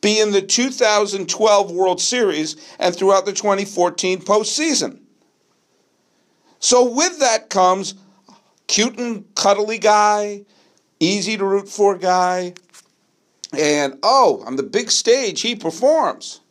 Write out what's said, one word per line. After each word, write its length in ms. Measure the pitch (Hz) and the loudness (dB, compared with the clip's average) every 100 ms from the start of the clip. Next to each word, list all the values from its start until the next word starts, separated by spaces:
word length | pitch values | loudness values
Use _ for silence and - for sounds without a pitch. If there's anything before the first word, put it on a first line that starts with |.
be 200 | 214 214 | 0 2
in 100 | 214 | 2
the 100 | 202 | 0
two 300 | 190 - 254 | 0 -2 -2
thousand 580 | 254 220 208 208 196 190 | 0 2 2 0 -4 -6
twelve 440 | - 214 202 190 | 0 4 4 2
World 280 | 175 185 180 | 0 0 0
Series 540 | - 247 208 151 156 - - - | -2 0 0 -2 -6 -10 -20 -4
and 160 | 180 | -4
throughout 320 | 180 190 196 196 | 0 2 2 2
the 60 | |
twenty 320 | 190 208 196 | -4 -2 -2
fourteen 560 | 202 254 262 262 196 185 | -2 0 -2 0 -4 -4
postseason. 800 | 185 208 214 - 320 277 120 - _ _ _ _ _ _ _ _ _ _ _ _ _ _ _ _ | 0 0 0 -4 -2 -2 -4 -10 _ _ _ _ _ _ _ _ _ _ _ _ _ _ _ _
So 240 | - 247 | 0 4
with 340 | 247 233 349 349 | 2 2 -2 0
that 320 | 262 226 - | 0 0 -2
comes 460 | 196 185 185 196 - _ _ _ - _ _ - | 2 2 2 -4 -12 _ _ _ -20 _ _ -4
cute 300 | - 220 240 | 0 0 -2
and 260 | 240 214 - | -6 -8 -8
cuddly 440 | - 196 202 208 220 | -2 0 2 0 0
guy, 680 | 214 208 208 208 208 202 202 _ _ _ _ _ | 2 4 4 2 -2 -8 -16 _ _ _ _ _
easy 360 | 165 202 185 214 | -2 -2 -4 -2
to 80 | |
root 240 | 196 196 196 | 0 -2 -4
for 280 | - 202 185 | 0 0 2
guy, 580 | 180 180 180 180 180 180 _ - _ _ _ _ _ _ - | 0 2 2 -2 -6 -12 _ -20 _ _ _ _ _ _ -10
and, 460 | 147 151 147 143 139 | -2 0 0 -2 -2
oh, 400 | 202 269 220 113 107 | 2 4 4 2 -6
on 100 | 131 | -8
the 80 | |
big 260 | 135 196 233 | -4 -4 -2
stage, 520 | - - 247 233 175 | -2 2 2 2 -4
he 120 | 226 | -6
performs. 840 | 240 165 160 254 320 208 - - - _ | -4 -8 -2 2 2 0 -4 -14 -20 _